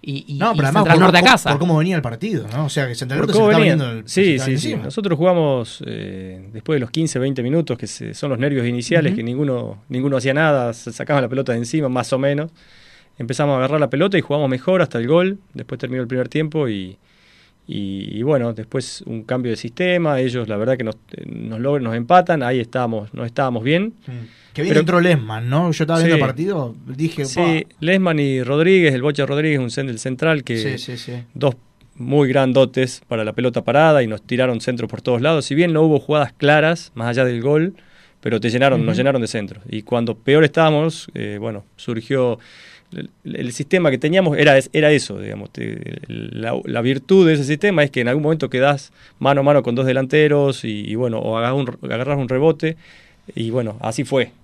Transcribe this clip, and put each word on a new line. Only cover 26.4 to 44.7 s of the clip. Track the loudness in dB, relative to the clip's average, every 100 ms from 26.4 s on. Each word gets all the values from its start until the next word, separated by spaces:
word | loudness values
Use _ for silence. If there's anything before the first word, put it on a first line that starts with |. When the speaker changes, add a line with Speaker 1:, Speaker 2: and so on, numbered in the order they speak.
| -4 -2 -4 -8
Speaker 2:
dije, | -14 -4 -4 -2 -6
Speaker 3:
Sí, | 0 0 0 -4
Speaker 2:
"Pa". | _
Speaker 3:
Lehmann | 0 2 2 2
y | 0 0
Rodríguez, | 0 2 4 4 4
el | 2
Bocha | 0 -2
Rodríguez, | -2 0 0 0
un | -2
cen-, | -4 -6
del | -6
central, | -8 -2 0 0
que | -2 -4
Speaker 2:
Sí, | -4 -6
sí, | -10 -12
sí. | -10 -12 -12
Speaker 3:
dos | -2 -2 -2 _ _ _
muy | _ -2 2 4
grandotes | 2 4 4 4 2 -2 -4 _
para | -6
la | -4
pelota | -2 -2 -2
parada | 0 4 6 4
y | 2
nos | -4
tiraron | -6 -2 0 -2
centros | -4 -4 -6
por | -6
todos | -2 0
lados. | 2 0
Si | 0
bien | 0 2
no | 4
hubo | 4 2
jugadas | 0 0 0
claras, | _ 4 4 4 0 -6 -6
más | -4
allá | 0
del | 0 0
gol, | 0 2 0 -4 -20 _ _ _
pero | -4 -2
te | 0
llenaron, | 2 4 4
nos | 2
Speaker 2:
Ujú. | 0
Speaker 3:
llenaron | 2 0
de | -2
centros. | -6 -8 -12 -10
Y | -10
cuando | -4 -2 -2 -4
peor | 2 4
estábamos, | 6 4 4 4 0 -4 -14
eh, | -10 -10 -8
bueno, | -8 -10 -14 _
surgió | -8 -8 -2 0 0 -2 -10 -20 -20 -20 _
el, | -14 -14 _
el | -12 -8 -8
sistema | -8 -2 2 2
que | 2
teníamos, | 0 2 2 4
era, | 6 6 4